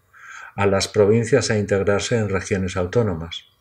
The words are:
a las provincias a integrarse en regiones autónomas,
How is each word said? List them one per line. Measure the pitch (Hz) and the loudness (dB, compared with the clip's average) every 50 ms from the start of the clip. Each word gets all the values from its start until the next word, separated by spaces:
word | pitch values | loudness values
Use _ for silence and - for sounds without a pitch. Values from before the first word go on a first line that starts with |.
| _ _ _ - - - - - - - - | _ _ _ -20 -20 -20 -20 -20 -20 -14 -4
a | - 98 101 | 0 0 2
las | 98 98 92 - | 2 2 0 0
provincias | - 107 104 98 110 117 117 113 - 127 - - | 2 4 4 4 4 4 2 2 2 2 2 2
a | 117 104 | 0 0
integrarse | 101 90 101 98 98 101 101 98 92 - 127 117 | 0 0 0 0 2 2 0 0 0 -2 -2 -2
en | 110 101 | 0 -2
regiones | 95 95 - - 107 95 95 92 - 95 | -2 -4 -4 -2 -4 -2 -2 -4 -2 -4
autónomas, | 90 90 92 123 117 104 90 80 82 82 - - - _ _ _ | -4 0 0 0 0 0 -2 -4 -8 -10 -12 -14 -16 _ _ _